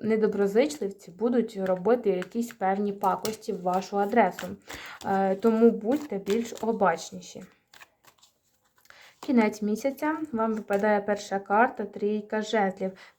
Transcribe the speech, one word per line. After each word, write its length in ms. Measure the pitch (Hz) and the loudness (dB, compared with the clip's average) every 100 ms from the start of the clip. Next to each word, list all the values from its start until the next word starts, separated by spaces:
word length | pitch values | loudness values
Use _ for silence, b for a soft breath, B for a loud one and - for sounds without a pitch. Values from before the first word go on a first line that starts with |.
недоброзичливці 1080 | 214 220 208 196 196 208 294 - 196 - - | -2 2 2 2 2 4 2 0 -8 -8 -16
будуть 460 | 180 233 240 226 196 | -4 0 2 0 -2
робити 520 | 185 185 196 247 208 | -2 0 2 2 2
якісь 440 | 180 180 233 233 | 0 -2 -6 -6
певні 400 | - 190 196 208 | -2 -2 0 -2
пакості 600 | 202 196 - 220 220 - | 0 0 0 -2 -6 -8
в 80 | 190 | -4
вашу 360 | 180 185 185 202 | -2 -2 -2 -2
адресу. 500 | 202 233 185 180 185 196 B B B B - | 2 4 2 0 -10 -12 B B B B -2
Е, 300 | 196 196 196 | 0 2 2
тому 360 | 226 220 233 | 2 6 6
будьте 460 | 196 208 294 - 196 | 6 0 -2 -2 -6
більш 360 | 196 226 233 - | -2 -2 -2 -6
обачніші. 840 | 226 214 185 170 - 180 - 208 190 _ _ - - _ _ _ _ _ _ _ _ _ _ B B B | -4 2 2 2 -4 -16 -16 -18 -20 _ _ -20 -20 _ _ _ _ _ _ _ _ _ _ B B B
Кінець 420 | - 240 214 214 | 2 4 4 2
місяця, 560 | 208 220 269 269 302 311 311 | -2 0 -2 -2 -2 -2 -4
вам 200 | 220 226 | -2 -2
випадає 480 | 214 202 202 214 208 | -2 -2 0 2 2
перша 380 | 208 202 - 196 | 0 -4 -4 -6
карта, 460 | 196 202 226 - 208 | 0 2 2 0 -10
трійка 560 | - 202 214 208 214 | -4 -2 -2 -4 -4
жезлів. 500 | 214 226 196 185 190 - B | 0 0 0 -2 -6 -8 B